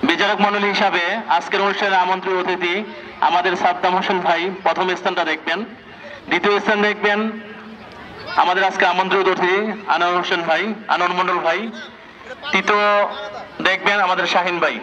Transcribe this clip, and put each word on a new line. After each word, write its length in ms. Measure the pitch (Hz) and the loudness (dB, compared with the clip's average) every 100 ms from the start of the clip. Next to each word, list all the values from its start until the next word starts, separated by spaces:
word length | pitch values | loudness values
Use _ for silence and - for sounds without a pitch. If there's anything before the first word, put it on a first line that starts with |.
বিচারক 360 | 135 170 202 208 | 2 2 2 2
মণ্ডলী 260 | 202 202 202 | 2 2 0
হিসাবে 360 | 190 202 175 175 214 208 | 2 2 2 0 -4 0
আজকের 320 | 165 - 196 | 0 2 0
অনুষ্ঠানে 360 | 196 190 202 190 | 0 0 0 2
আমন্ত্রিত 380 | 180 185 185 185 | 2 0 0 -2
অতিথি 380 | 180 180 180 185 214 - - - | 0 -2 -2 -2 -4 -12 -16 -2
আমাদের 320 | - 170 185 175 | 2 2 2 2
সাদ্দাম 380 | 185 175 185 180 | 0 2 0 0
হোসেন 240 | 185 175 | 2 0
ভাই 220 | 165 165 180 185 | 2 0 0 -2
প্রথম 220 | - - 185 175 | -2 0 0 0
স্থানটা 280 | 202 180 | -2 0
দেখবেন, 360 | 160 156 165 170 233 - - - - - - | -2 -2 -2 -4 -6 -12 -20 -18 -16 -16 -4
দ্বিতীয় 260 | 175 196 208 | 0 2 2
স্থান 180 | 202 208 | 2 2
দেখবেন 380 | 208 202 202 208 220 214 - - - - - - - - - - | 2 2 0 0 -2 -6 -12 -16 -16 -18 -18 -18 -18 -16 -6 0
আমাদের 280 | 165 185 | 2 2
আজকে 220 | 190 190 190 | 0 2 2
আমন্ত্রিত 420 | 175 190 190 185 | 4 2 2 2
অতিথি 280 | 185 180 190 220 202 - | 2 2 2 0 -6 -2
আনোয়ার 300 | 156 175 180 | 2 2 0
হোসেন 240 | 180 185 | 0 -2
ভাই, 220 | 170 160 202 214 - | 2 0 0 -6 -2
আনোয়ার 260 | 156 175 | 0 2
মণ্ডল 260 | 180 185 175 | 0 0 0
ভাই, 200 | 165 175 226 220 196 - - - - 254 285 | 0 0 -4 -10 -14 -16 -20 -20 -16 -12 -4
তৃতীয় 340 | 190 196 208 208 208 202 - - - - - | -2 2 2 4 4 2 -4 -10 -12 -14 -2
দেখবেন 340 | 165 190 185 208 | 0 2 2 2
আমাদের 260 | 185 180 175 | 2 0 2
শাহিন 300 | 180 180 175 | 2 2 0
ভাই। 160 | 156 117 | 0 -2